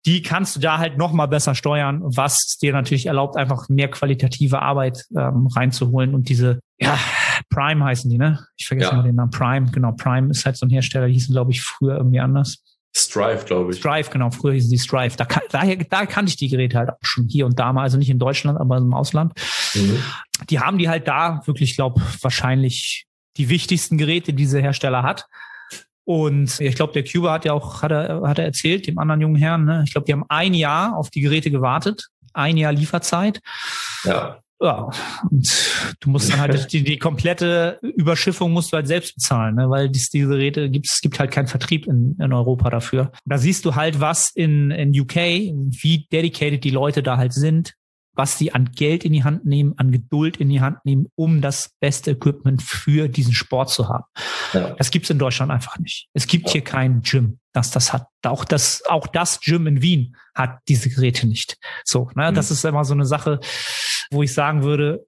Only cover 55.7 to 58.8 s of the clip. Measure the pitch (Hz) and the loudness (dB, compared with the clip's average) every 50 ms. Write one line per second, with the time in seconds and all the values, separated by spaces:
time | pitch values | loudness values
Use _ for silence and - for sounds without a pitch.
55.7 | - - 165 - - - - _ _ 147 123 - - 165 170 - - 151 - - | -8 -8 -8 -8 -8 -14 -14 _ _ -4 0 0 0 0 0 -2 -2 -2 -4 -2
56.7 | - 135 131 131 127 117 - - - 131 120 107 107 - _ _ _ 127 123 123 | -2 0 2 2 2 2 2 2 2 2 2 0 -2 -6 _ _ _ -2 -2 0
57.7 | - 131 123 - - 127 - _ _ _ - 123 127 - - - 156 143 - - | 0 0 0 0 -2 -4 -6 _ _ _ -4 -4 -4 -4 0 0 2 2 2 0
58.7 | - - | -2 -2